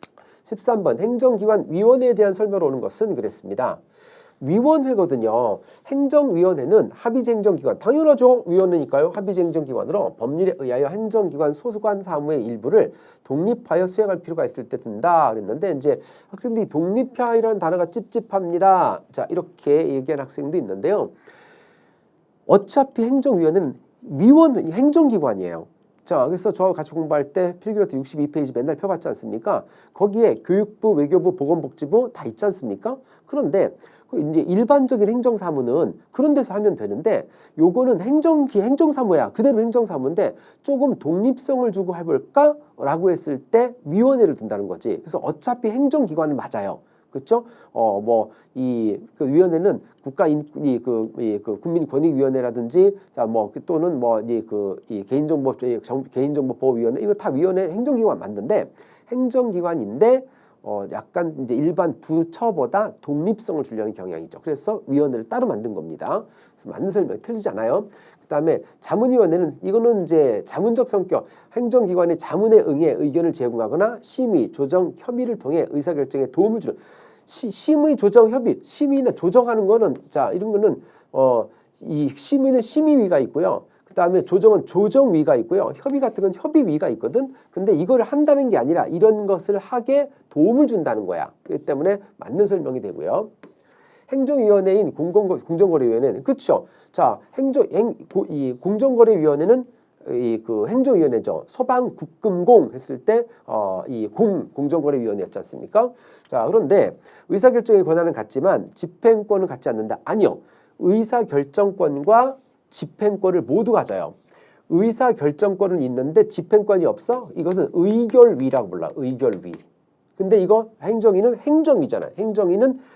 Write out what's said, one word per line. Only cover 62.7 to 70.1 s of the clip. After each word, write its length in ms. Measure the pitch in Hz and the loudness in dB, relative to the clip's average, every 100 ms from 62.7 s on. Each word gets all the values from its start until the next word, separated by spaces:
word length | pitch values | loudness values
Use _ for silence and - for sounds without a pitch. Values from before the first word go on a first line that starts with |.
| 196 208 - | -2 -4 -8
독립성을 640 | - 147 180 233 - 160 | -8 -4 -2 -4 -6 -6
주려는 300 | 110 110 107 | -6 -6 -8
경향이죠. 460 | 101 92 82 82 - | -8 -10 -12 -12 -14
그래서 400 | - 143 - 214 - | -8 -8 -6 -6 -2
위원회를 420 | 139 147 123 113 | 0 0 -2 -6
따로 180 | 247 240 | -4 -4
만든 280 | 110 113 | -4 -6
겁니다. 500 | 92 80 78 90 190 - _ _ | -10 -12 -10 -6 -6 -8 _ _
그래서 160 | _ - | _ -16
맞는 200 | - 190 | -8 -4
설명이 320 | 202 170 202 | -2 -2 -4
틀리지 260 | - 226 202 | -10 -8 -6
않아요. 380 | - 113 165 214 - _ _ | -4 -2 -2 -4 -14 _ _
그다음에 400 | - 147 160 131 - _ | -6 -2 0 -2 -4 _
자문위원회는, 800 | - 180 247 254 185 175 165 135 | -6 -2 2 4 4 2 -2 -4
이거는 420 | 185 214 233 214 | -2 0 2 2
이제 380 | 156 | 2